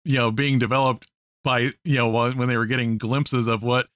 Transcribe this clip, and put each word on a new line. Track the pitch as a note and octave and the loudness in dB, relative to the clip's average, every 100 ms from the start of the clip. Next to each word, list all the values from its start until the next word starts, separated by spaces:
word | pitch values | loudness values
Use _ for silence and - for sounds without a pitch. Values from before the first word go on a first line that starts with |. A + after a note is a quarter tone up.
you | - C3+ | -2 0
know, | A#2 | 0
being | A2 C#3+ C3 | 0 0 0
developed | A2+ C3+ C3 A#2 - _ _ _ | 2 2 0 -2 -8 _ _ _
by, | C3+ B2 B2+ - | -2 0 -2 -4
you | F3 C3+ | -2 0
know, | A#2 | 2
when, | A2+ A#2+ C3 | 2 0 0
when | B2 | -2
they | A#2 | 0
were | A2+ | 0
getting | C3 A#2 A2 | -2 -2 -2
glimpses | A2+ C#3 D3 B2+ A2+ | -2 -2 0 0 0
of | A2+ | 0
what | A#2 B2 - | 0 0 -2